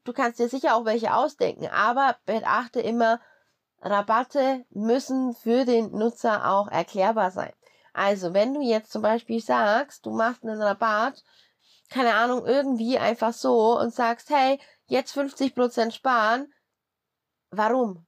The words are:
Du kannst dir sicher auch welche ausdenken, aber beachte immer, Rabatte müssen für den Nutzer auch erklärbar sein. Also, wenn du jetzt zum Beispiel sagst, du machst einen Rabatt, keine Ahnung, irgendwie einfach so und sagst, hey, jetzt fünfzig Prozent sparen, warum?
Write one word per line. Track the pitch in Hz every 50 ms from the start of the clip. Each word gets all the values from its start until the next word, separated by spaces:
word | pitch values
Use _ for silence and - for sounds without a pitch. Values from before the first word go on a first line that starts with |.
| -
Du | 247
kannst | 240 - 254 233 233 -
dir | 240 240
sicher | 262 262 - 302 226
auch | 233 226
welche | 220 220 226 220 - -
ausdenken, | 233 277 302 - - 185 - - - - -
aber | - - 208 226 240 269 269 262 - - -
beachte | - 220 220 - - 180 226 240 233 - 247
immer, | - 220 226 240 233 226 233 233 _ _ _ _ _ _ _ _ _ _ _ -
Rabatte | - 185 202 202 208 233 220 233 262 - - 285 262 269 269 254 240 _
müssen | - 202 214 226 240 269 - - 262 262 262 247 233
für | - - 226 233 254 269
den | 247 240 226 220 196
Nutzer | - 202 220 233 233 - - 233 208 - - 135
auch | 190 196 208 -
erklärbar | - 165 175 - - 190 185 214 226 220 190 185
sein. | 185 - - - - _ _ _ _ _ _ _ -
Also, | - 196 202 208 190 185 170 180
wenn | 202 214 262
du | 277 302
jetzt | 277 233 220 220 220 -
zum | - 220
Beispiel | 214 214 226 233 - - 226 226
sagst, | - - 247 240 220 202 208 254 285 - - - -
du | 220
machst | 220 226 226 240 240 -
einen | - 220 214 214
Rabatt, | 214 202 196 202 233 220 208 214 233 277 277 - _ _ _ _ _ _ _ _ _ _ _ _ _ -
keine | - 262 247 233 208
Ahnung, | 214 233 247 254 247 -
irgendwie | - 254 285 269 277 254 220 226 240 262 -
einfach | - 208 233 - 226 226 233
so | - - 262 247 226 214 226 233 -
und | 226 233
sagst, | - - 240 226 233 - - -
hey, | 294 277 262 262 277 277 - - _ _ _
jetzt | - 247 254 262 -
fünfzig | - 277 277 277 - - 269 254 -
Prozent | 247 247 240 - 240 226 226
sparen, | - - - 262 247 226 214 214 233 262 285 - _ _ _ _ _ _ _ _ _ _ _ _ _ _ _ _ _ _ _ -
warum? | 185 208 214 220 254 262 247 208 180 165 165